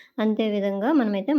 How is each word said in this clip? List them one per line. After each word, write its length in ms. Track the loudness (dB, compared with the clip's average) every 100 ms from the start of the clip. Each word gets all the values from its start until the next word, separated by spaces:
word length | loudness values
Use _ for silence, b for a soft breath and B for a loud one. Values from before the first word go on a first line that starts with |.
| B -4
అంతే 260 | -2 0 0
విధంగా 400 | -2 -2 -2 0
మనమైతే 400 | 2 2 -2 0